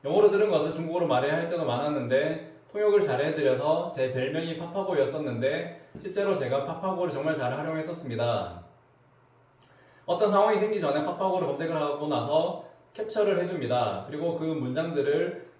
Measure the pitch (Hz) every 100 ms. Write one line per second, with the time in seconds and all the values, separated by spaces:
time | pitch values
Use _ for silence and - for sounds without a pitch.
0 | 139 185 208 196 208 127 - 165 170 175
1 | 175 123 139 156 170 175 147 120 147 143
2 | 120 131 151 160 - - _ 208 208 202
3 | 139 127 151 147 135 123 151 160 - -
4 | 127 127 131 156 165 160 170 196 185 151
5 | 135 156 143 117 131 160 170 - - -
6 | 196 190 196 180 131 139 170 160 190 180
7 | 175 - 156 156 123 147 156 160 156 127
8 | 135 113 120 107 - 87 - _ _ _
9 | _ _ _ _ _ _ - _ _ _
10 | - 175 208 196 220 214 208 208 156 151
11 | 151 - 190 185 185 185 160 160 147 143
12 | 151 127 120 156 175 - - - _ -
13 | 214 220 202 180 175 175 123 123 120 101
14 | 127 147 165 165 160 151 127 135 170 143
15 | 139 147 - - -